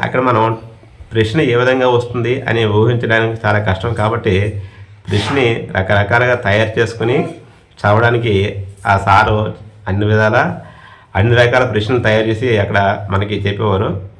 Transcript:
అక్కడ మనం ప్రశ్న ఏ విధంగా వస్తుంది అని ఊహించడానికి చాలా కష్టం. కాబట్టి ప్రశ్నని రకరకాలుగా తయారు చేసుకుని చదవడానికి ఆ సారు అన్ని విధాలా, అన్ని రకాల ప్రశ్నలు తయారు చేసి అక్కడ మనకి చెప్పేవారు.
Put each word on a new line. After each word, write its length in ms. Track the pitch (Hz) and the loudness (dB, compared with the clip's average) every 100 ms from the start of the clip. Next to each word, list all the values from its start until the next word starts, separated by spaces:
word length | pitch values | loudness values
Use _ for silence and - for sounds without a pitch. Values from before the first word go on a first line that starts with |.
అక్కడ 200 | 117 127 | -4 0
మనం 380 | 127 110 113 139 - - - - - | 0 2 0 -2 -10 -20 -20 -20 -6
ప్రశ్న 280 | 113 107 131 | -2 0 0
ఏ 160 | 139 120 | 2 2
విధంగా 320 | 123 131 127 | 2 2 2
వస్తుంది 540 | 120 120 120 117 127 | 2 0 -4 -2 -2
అని 220 | - 113 | -2 0
ఊహించడానికి 840 | 110 104 113 120 117 113 113 110 107 | 2 2 2 2 0 0 0 -2 -2
చాలా 120 | 104 | 0
కష్టం. 360 | 104 90 117 | 0 -2 -2
కాబట్టి 680 | 110 107 113 113 92 101 95 - - - - - | -2 -2 -2 0 0 0 -4 -10 -16 -20 -18 -4
ప్రశ్నని 580 | 104 - 139 120 113 - 98 | -2 -2 0 0 0 -4 -4
రకరకాలుగా 580 | 92 101 101 120 123 | 0 0 2 0 2
తయారు 460 | 120 101 101 110 117 | 0 0 0 0 0
చేసుకుని 440 | 113 - 113 139 175 - - - _ - | -2 -2 -2 0 -2 -8 -20 -20 _ -4
చదవడానికి 840 | 104 107 117 120 117 98 101 - - - 107 | 2 4 2 2 0 0 -2 -4 -12 -6 0
ఆ 120 | 98 | 0
సారు 560 | 101 98 107 107 107 - - - - | 4 4 4 0 -2 -8 -16 -14 -6
అన్ని 180 | 98 104 | -2 0
విధాలా, 540 | 107 107 120 160 170 - - - - - 98 | 2 2 2 0 -4 -14 -20 -20 -20 -6 0
అన్ని 200 | 113 120 | 2 4
రకాల 280 | 120 127 | 4 2
ప్రశ్నలు 360 | 127 110 104 127 | 0 -2 -2 0
తయారు 260 | 110 107 110 | 2 2 0
చేసి 320 | 107 123 110 | -2 0 0
అక్కడ 480 | 98 101 98 101 101 | 0 0 0 -2 -2
మనకి 240 | 98 104 | -2 -2
చెప్పేవారు. 680 | 101 101 101 107 95 120 175 - | -4 -4 -2 -2 0 -2 -4 -10